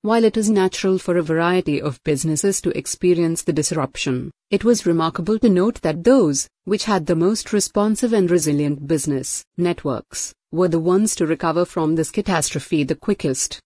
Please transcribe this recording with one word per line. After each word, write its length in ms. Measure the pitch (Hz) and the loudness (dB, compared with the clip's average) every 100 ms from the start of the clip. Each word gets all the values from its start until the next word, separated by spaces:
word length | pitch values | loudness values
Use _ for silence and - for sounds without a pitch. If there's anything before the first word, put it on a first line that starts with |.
While 220 | 208 233 | 2 4
it 120 | 220 220 | 4 2
is 140 | 208 | 2
natural 480 | 208 185 - 190 190 | 2 2 0 0 0
for 180 | - 175 | 0 0
a 60 | |
variety 580 | 156 160 170 185 175 143 | 0 0 2 0 0 -2
of 180 | 147 131 | -4 -6
businesses 560 | - 143 160 151 196 196 | -2 -2 0 0 0 0
to 160 | 170 - | -4 -4
experience 640 | - - 180 170 165 165 | -8 -2 2 2 0 -2
the 140 | - | -2
disruption, 760 | 151 147 160 135 - - 127 139 _ _ | -2 -2 -2 -4 -4 -4 -4 -6 _ _
it 120 | 202 | 0
was 220 | 220 233 | 2 2
remarkable 540 | 180 165 160 - 170 220 | 2 0 0 -2 -4 2
to 100 | 240 | 4
note 320 | 180 202 - | 4 2 0
that 240 | 165 156 | -4 0
those 420 | 196 269 175 139 - _ - | 4 4 4 0 -6 _ -6
which 180 | 208 | -4
had 220 | - 196 151 | 0 -2 0
the 100 | 165 | 2
most 380 | 175 220 - | 2 0 -2
responsive 580 | 208 - 208 208 214 240 | -2 0 0 0 0 0
and 180 | 220 180 | 2 2
resilient 560 | 180 156 147 147 143 143 | 2 2 0 0 -4 -2
business 560 | 160 - 135 - - - - | -2 0 -4 -4 -10 -10 -4
networks 760 | 175 170 151 113 - - - _ _ | -2 -2 -4 -6 -8 -12 -12 _ _
were 160 | 160 180 | 0 0
the 100 | 165 | 2
ones 360 | 165 185 214 | 2 2 2
to 120 | - 160 | 0 -2
recover 380 | 160 170 160 | 0 0 0
from 300 | 175 - 160 | -2 -2 0
this 160 | 165 156 | 0 -2
catastrophe 760 | - 202 170 139 147 - 156 | -4 -2 -2 -2 -6 -2 -2
the 100 | 135 | -2
quickest. 680 | 160 - 202 156 131 - - _ | -4 -4 -2 -2 -4 -6 -10 _